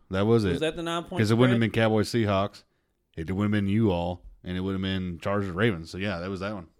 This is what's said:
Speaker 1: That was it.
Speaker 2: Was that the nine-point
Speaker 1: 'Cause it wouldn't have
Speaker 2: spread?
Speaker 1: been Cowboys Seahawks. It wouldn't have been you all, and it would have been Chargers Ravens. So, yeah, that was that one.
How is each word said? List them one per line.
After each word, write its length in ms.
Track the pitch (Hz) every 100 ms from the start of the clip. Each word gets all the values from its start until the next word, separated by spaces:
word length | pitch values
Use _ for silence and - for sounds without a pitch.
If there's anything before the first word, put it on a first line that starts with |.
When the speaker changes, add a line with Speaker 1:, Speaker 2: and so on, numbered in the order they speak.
| -
Speaker 1:
That 120 | 95
was 220 | 104 117
it. 80 | 98
Speaker 2:
Was 80 | 85
that 160 | 156 165
the 60 |
nine-point 380 | 170 170 165 185
Speaker 1:
'Cause 100 | 107
it 40 |
wouldn't 180 | 113 123
have 40 | 117 110
Speaker 2:
spread? 40 |
Speaker 1:
been 100 | 117
Cowboys 260 | 113 110 98
Seahawks. 540 | 120 104 95 101 - _ _ _ _ _ -
It 140 | 80
wouldn't 240 | 95 104
have 80 | 107
been 40 | 98
you 220 | 107 110
all, 320 | 87 87 87 - -
and 140 | 90 90
it 40 |
would 120 | 95
have 80 | 95
been 380 | 95 95 92 82
Chargers 300 | 101 101 98
Ravens. 400 | 87 117 85 80
So, 80 | 90
yeah, 220 | 101 87
that 100 | 92
was 100 | 95
that 140 | 98
one. 140 | 104 80